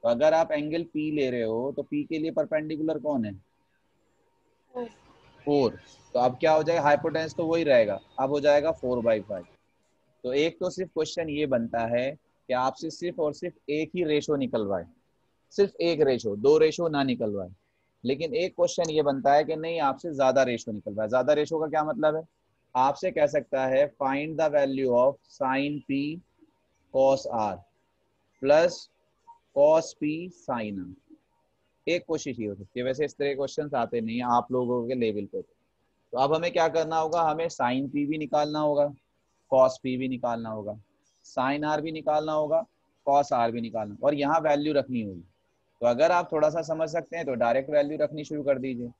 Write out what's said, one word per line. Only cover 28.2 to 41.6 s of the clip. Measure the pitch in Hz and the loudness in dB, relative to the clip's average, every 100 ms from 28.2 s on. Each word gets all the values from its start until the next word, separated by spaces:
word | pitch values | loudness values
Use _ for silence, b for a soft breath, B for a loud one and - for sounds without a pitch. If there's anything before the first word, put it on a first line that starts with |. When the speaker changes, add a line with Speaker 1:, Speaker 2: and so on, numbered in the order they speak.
| _ _ | _ _
Speaker 1:
plus | 135 151 165 - - _ _ _ - - _ - | 4 6 4 0 -18 _ _ _ -20 -20 _ 4
cos | 147 160 160 - | 6 6 2 -6
P | 151 156 180 180 | -4 -4 -8 -14
sin | - 123 107 98 | -8 -6 -4 -8
R।" | 90 92 _ - _ _ _ _ _ _ - | -10 -14 _ -20 _ _ _ _ _ _ -4
एक | 175 170 | -4 -2
कोशिश | 156 147 113 | -6 -6 -6
ये | 107 | -6
हो | 98 | -8
सकती | 98 123 | -12 -6
है, | 123 | -4
वैसे | 131 147 | -2 -4
इस | - | -2
तरह | 143 | -4
के | 135 | -2
questions | 135 - 151 | -4 -4 -4
आते | 135 117 120 | -2 -2 -2
नहीं | 113 117 | -4 -4
हैं | 123 | 2
आप | 120 123 | 2 2
लोगों | 127 123 123 117 | -2 0 -2 -2
के | 131 | -2
level | 113 104 101 | -2 -2 -6
पे। | 95 | -10
तो | 87 _ _ _ _ _ _ 120 | -12 _ _ _ _ _ _ -2
अब | 139 | 0
हमें | 160 175 | 2 0
क्या | 175 165 | 2 2
करना | 156 160 160 | 2 0 -2
होगा? | 160 170 | 0 0
हमें | 160 156 165 | 0 0 -4
sine | - 123 127 139 | -2 -2 0 -2
P | 143 143 | -4 -4
भी | 156 | -4
निकालना | 147 151 147 151 | -2 0 0 0
होगा, | 151 143 143 143 _ _ _ _ _ | 0 2 0 -2 _ _ _ _ _
cos | 127 131 127 | 4 4 4
P | 131 127 | -6 -4
भी | 131 | -4
निकालना | 127 120 117 113 | -4 -4 -4 -6
होगा, | 107 104 107 _ _ _ _ - | -8 -10 -12 _ _ _ _ -10
sine | - 127 147 | -2 -2 -2